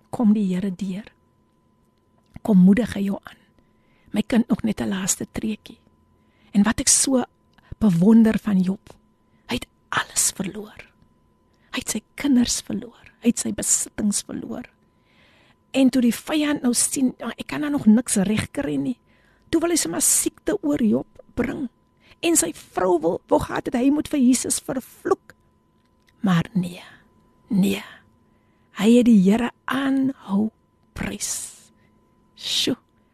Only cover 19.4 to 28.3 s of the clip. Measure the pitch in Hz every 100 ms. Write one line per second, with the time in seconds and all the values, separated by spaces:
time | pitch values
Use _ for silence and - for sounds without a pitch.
19.4 | _ 320 339 330 320 339 - - 330 -
20.4 | - 427 302 294 220 240 - - _ -
21.4 | 247 349 262 - _ _ _ _ 330 330
22.4 | 330 - - - 370 349 - - - 302
23.4 | - - 330 254 269 302 - 302 247 254
24.4 | 269 - - 262 - - - 381 - _
25.4 | _ _ _ _ _ _ _ _ 202 170
26.4 | - 180 175 175 - - _ _ _ _
27.4 | _ 202 196 196 - - _ _ _